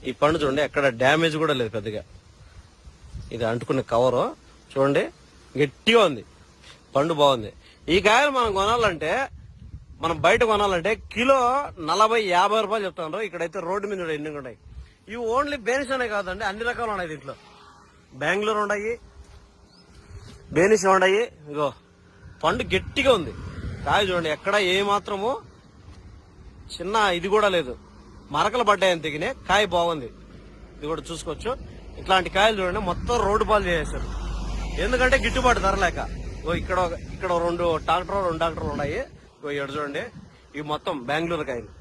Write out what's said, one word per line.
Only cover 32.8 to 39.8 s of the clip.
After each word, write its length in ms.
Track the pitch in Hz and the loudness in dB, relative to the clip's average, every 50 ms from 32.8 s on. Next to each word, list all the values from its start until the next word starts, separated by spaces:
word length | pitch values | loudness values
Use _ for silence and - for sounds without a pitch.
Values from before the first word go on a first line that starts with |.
| 208 175 | -2 -2
మొత్తం 240 | 175 - - - 240 240 202 | -4 -4 -2 0 2 2 4
రోడ్డు 180 | 196 202 214 226 190 | 4 4 2 4 4
పాలు 140 | 214 208 196 180 | 4 2 4 2
చేసేసారు, 380 | 175 160 151 147 - 139 - - - - - - - - - - - - - - - - 170 | 0 0 0 -2 -6 -6 -8 -6 -8 -8 -6 -6 -6 -6 -6 -6 -6 -6 -6 -4 -4 -2 -2
ఎందుకంటే 320 | 214 254 247 247 254 254 254 196 | 0 2 4 4 4 4 4 2
గిట్టుబాటు 360 | 233 196 254 254 247 233 214 180 | 2 0 2 4 4 4 4 4
ధర 100 | 190 196 190 196 | 0 2 2 2
లేక. 140 | 175 151 139 123 98 - - - - - - | 0 0 -2 -8 -8 -8 -10 -10 -10 -10 -8
ఇగో 140 | - 156 170 165 - | -4 -4 -4 -4 -2
ఇక్కడ 160 | - 185 180 185 | -2 0 0 0
ఒక, 80 | 170 170 - - - - | 0 -2 -6 -10 -12 -12
ఇక్కడ 160 | - - 185 175 170 170 | -8 -2 0 0 2 2
రెండు 180 | 170 170 175 175 170 165 156 135 | 0 0 0 0 0 0 0 0
ట్రాక్టర్, 340 | 143 160 175 180 165 196 202 190 | 0 0 0 0 -2 -2 -2 0
రెండు 140 | 180 165 160 165 | 0 0 0 -2
ట్రాక్టర్లు 300 | 170 160 156 160 156 143 | -2 -2 -4 -6 -6 -4
ఉన్నాయి. 260 | 143 143 143 156 208 269 - - - - - - _ | -4 -4 -4 -4 -6 -8 -8 -12 -20 -20 -20 -20 _
ఇగో 120 | - 147 143 | -10 -8 -6
ఇక్కడ 140 | 143 139 135 135 | -4 -6 -4 -4
చూడండి, 280 | 151 | -6